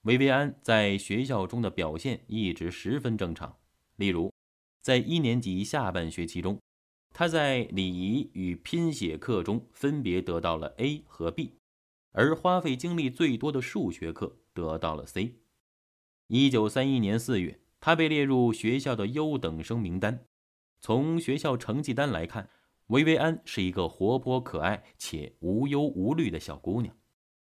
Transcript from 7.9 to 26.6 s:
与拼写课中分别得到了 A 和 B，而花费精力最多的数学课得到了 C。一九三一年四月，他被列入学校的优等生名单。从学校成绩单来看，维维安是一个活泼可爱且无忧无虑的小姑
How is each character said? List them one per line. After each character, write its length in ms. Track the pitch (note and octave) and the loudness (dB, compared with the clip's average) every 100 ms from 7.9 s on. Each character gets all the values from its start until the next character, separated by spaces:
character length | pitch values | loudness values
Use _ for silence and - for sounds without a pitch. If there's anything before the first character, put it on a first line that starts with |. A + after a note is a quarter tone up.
| F2+ F#2 A#2+ - | 0 0 0 -2
与 220 | - F#2 E2+ | -4 -4 -4
拼 360 | - E3+ E3 | -4 -2 0
写 260 | C#3+ F2+ D#2 | -2 -4 -4
课 260 | - G#2+ | -2 -2
中 240 | F2 A2+ - | 0 -4 -4
分 300 | - C#3+ D3 | -4 -2 -2
别 200 | A2 F2+ | 0 -2
得 200 | F#2 E2+ | 0 -2
到 160 | E2+ D#2+ | 0 -2
了 160 | D#2 - | -4 -4
A 260 | C3 D3+ - | -4 -4 -10
和 240 | - E2+ | -6 -6
B， 280 | E2 C#3 _ _ _ _ _ _ | -4 -8 _ _ _ _ _ _
而 240 | - C3 D#3+ | 2 2 4
花 240 | F3+ F3+ | 2 2
费 160 | F3 B2+ | 0 -2
精 220 | E3 E3+ | -2 -2
力 120 | C#3 | -2
最 280 | B2 E3 A#2 | 2 0 2
多 140 | C#3+ | -2
的 100 | C#3+ | -2
数 300 | B2 G#3 A#2+ | -2 -2 -2
学 200 | E2 D#2+ | -4 -6
课 260 | D#2 G#2 - _ | -6 -8 -10 _
得 240 | - D#2+ D#2+ | -6 -4 -2
到 180 | E2 D#2 | -2 -4
了 100 | D2 | -6
C。 300 | - A2+ B2 _ _ _ _ _ _ _ _ - | -4 -4 -6 _ _ _ _ _ _ _ _ -2
一 220 | A#2+ C#3 | 4 6
九 180 | B2 G#2+ | 6 4
三 220 | C3 C3+ | 2 2
一 100 | C3 | 2
年 200 | G#2 A2 | 2 0
四 200 | A#2 A2 | 0 0
月， 200 | E2+ - _ _ | -2 -6 _ _
他 160 | - E3 | 2 4
被 140 | D#3+ | 4
列 140 | D3+ | 2
入 280 | C#3 C3 A#2+ | 4 4 4
学 280 | A2 A2 C3 | 4 0 0
校 160 | C3+ A#2 | 0 -2
的 120 | G2+ | -2
优 300 | C3+ D#3 C#3+ | -2 -2 -2
等 260 | E2 D#2+ | -2 -6
生 160 | D#2+ A#2 | -4 -4
名 200 | G2 F2+ | -2 -2
单。 260 | G#2 B2 - _ _ _ _ _ | -2 -4 -10 _ _ _ _ _
从 400 | - A2+ D3 E3 | 0 2 2 0
学 180 | E3 C3+ | 0 -2
校 180 | D#3 B2 | 0 -2
成 280 | - A#2 | -2 -4
绩 100 | D3 | -2
单 160 | A#2+ C#3+ | -2 0
来 160 | F#2 E2+ | -2 -4
看， 240 | A2 F#2+ _ _ _ - | -8 -12 _ _ _ 0
维 160 | A#2+ | 4
维 120 | D#3 D#3+ | 6 6
安 260 | D#3 D#3+ - | 4 0 -4
是 160 | - | -2
一 100 | F#2 | 0
个 160 | F#2 E2+ | 0 -2
活 300 | - F#2+ C3 | 0 2 2
泼 220 | B2+ B2+ | 0 -2
可 180 | B2+ D#2+ | -2 -4
爱 240 | E2 G2+ - - | -2 -2 -6 -14
且 380 | - D#2+ D2 - | -10 -8 -10 -8
无 280 | E2+ G#2 C#3 | -2 0 0
忧 140 | C#3+ | 0
无 300 | D3 F2+ G2 | 0 0 0
虑 180 | D#3 C3+ | 0 0
的 80 | D#2+ | -2
小 180 | - | -8
姑 240 | D2 | -10